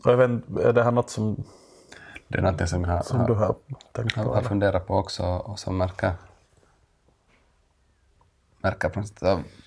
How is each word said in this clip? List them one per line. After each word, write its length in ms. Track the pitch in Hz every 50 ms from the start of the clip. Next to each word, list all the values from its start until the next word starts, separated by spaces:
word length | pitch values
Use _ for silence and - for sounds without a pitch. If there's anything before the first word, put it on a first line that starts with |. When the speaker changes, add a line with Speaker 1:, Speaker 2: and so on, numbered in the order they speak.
| -
Speaker 1:
Och 60 | 135
jag 60 | 123 123
vet 120 | 127 123
inte, 340 | 120 113 - - - - -
är 100 | 123 117
det 100 | 120 117
här 80 | 120
något 180 | 120 120 120 -
som 340 | - 110 107 107 101 - - - - - - - - - - - - - - - - - - -
Speaker 2:
Det 100 | - -
är 40 |
någonting 260 | - 92 90 - 87 82
som 160 | 87 90 90
jag 60 | 87
har, 100 | 87 85
Speaker 1:
som 180 | - - - 120
Speaker 2:
har, 80 | 120 120
Speaker 1:
du 60 | 113
har 220 | 107 104 92 - - _ - 131 - - _
tänkt 240 | - - 113 113 -
Speaker 2:
har, 80 | 113 110
Speaker 1:
på, 60 | 120
Speaker 2:
har 80 | 127 104
Speaker 1:
eller? 120 | 120 113
Speaker 2:
funderat 380 | 101 101 101 98 95 92 90 -
på 80 | 95
också 280 | 98 98 - - - 90
och 360 | 90 90 90 - - 98 -
som 180 | - 92 92 95
märker, 360 | 92 92 - - - 98 87 - - - - _ _ _ _ _ _ _ _ _ _ _ _ _ _ _ _ _ _ _ _ _ _ _ _ _ _ _ _ _ _ _ _ _ _ _ _ _ _ _ _ _ _ _ _ _
märker 280 | - 98 95 - - -
på 100 | - 101
något 80 | 107 104
sätt, 120 | - -
jag 220 | - 92 98 82 - - - - -